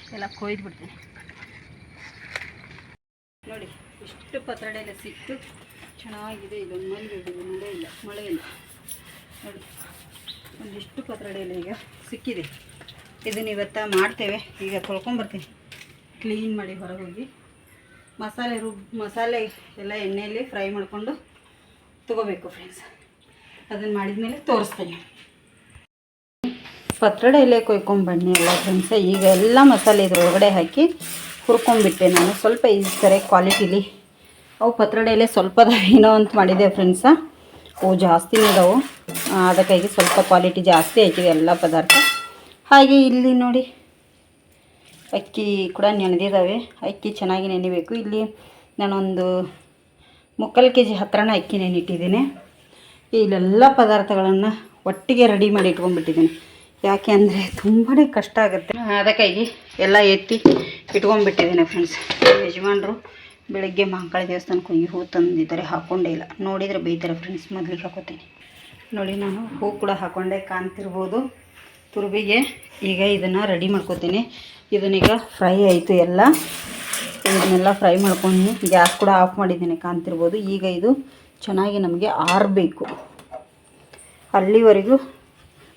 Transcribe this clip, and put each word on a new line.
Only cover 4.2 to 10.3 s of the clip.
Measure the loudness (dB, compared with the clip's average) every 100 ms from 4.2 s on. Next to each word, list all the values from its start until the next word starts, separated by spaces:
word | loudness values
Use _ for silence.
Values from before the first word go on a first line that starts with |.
| _ -18 -16
ಪತ್ರೊಡೆ | -16 -16 -16
ಎಲ್ಲ | -18 -20
ಸಿಕ್ತು, | -20 -20 -18 -20 -20 -20 _ _ -20 -20
ಚೆನ್ನಾಗಿದೆ. | -20 -18 -18 -18 -18 -16 -14
ಇದೊಂದು | -14 -14
ಮಲ್ಲಿಗೆ | -14 -16 -18 -16
ಹೂವು, | -16 -16
ಮಳೆ | -16 -14 -16
ಇಲ್ಲ, | -18 -20 -20
ಮಳೆ | -16 -12
ಇಲ್ಲ. | -12 -14 -20 -20 -20 -20 -20 -20 -20 _ -20 -20
ನೋಡಿ, | -20 -20 -20 -20 -20 -20 -20 -20